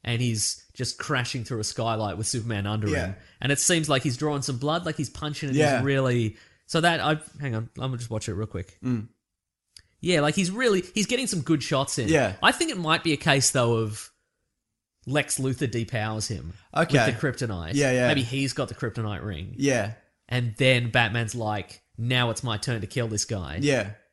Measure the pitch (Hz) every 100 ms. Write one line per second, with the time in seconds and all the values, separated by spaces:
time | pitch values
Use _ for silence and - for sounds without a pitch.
0 | - 117 123 110 - - _ - 127 -
1 | - 139 120 127 110 117 107 - 113 110
2 | 104 87 110 123 110 104 101 107 107 147
3 | 101 95 - _ 131 143 - 170 151 135
4 | 143 123 151 143 135 123 143 165 170 151
5 | 135 - 151 147 143 135 151 131 139 135
6 | 131 120 113 - - _ - 165 170 165
7 | 117 156 - - 139 110 113 - 127 123
8 | 117 107 - 92 107 90 92 _ 127 120
9 | 107 _ _ _ _ _ _ - _ _
10 | 170 170 147 156 180 202 254 190 - 220
11 | 202 254 262 175 139 156 - 139 139 -
12 | 131 156 110 95 214 - 330 208 156 160
13 | 165 147 160 139 - 135 120 113 110 104
14 | - _ _ _ _ _ _ _ _ _
15 | - 143 - - 131 127 135 117 113 113
16 | 107 110 107 95 78 - _ - 165 139
17 | 113 117 147 120 120 92 82 143 139 127
18 | 123 143 117 135 135 - 127 - 120 120
19 | 107 92 104 80 98 - 139 123 104 113
20 | _ _ _ 123 120 104 131 123 120 123
21 | 113 120 113 120 107 104 - - _ -
22 | 120 127 120 113 123 107 - 113 104 -
23 | 113 107 - 104 76 80 143 131 104 107
24 | _